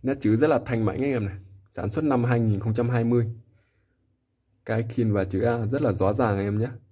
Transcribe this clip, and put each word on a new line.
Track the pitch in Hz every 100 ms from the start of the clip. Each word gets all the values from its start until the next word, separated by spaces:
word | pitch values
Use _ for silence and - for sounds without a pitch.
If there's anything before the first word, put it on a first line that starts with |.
Nét | 123 139
chữ | 110 110
rất | 151
là | 135 -
thanh | 117
mảnh | 110 -
anh | 135
em | 127 101
này. | - - - _
Sản | - 98
xuất | 131
năm | 156 127
hai | 120 120
nghìn | 113 98
không | 110
trăm | 110 120
hai | 123
mươi. | 117 120 113 - _ _ _ _ _ _ _ _ _ _ _ _
Cái | - 113 113
khin | - 110
và | 101
chữ | 95 95
A | 117 117 107
rất | 135
là | 139
rõ | 87 95
ràng | 104 120 98
anh | 101
em | 104
nhé. | 120 - _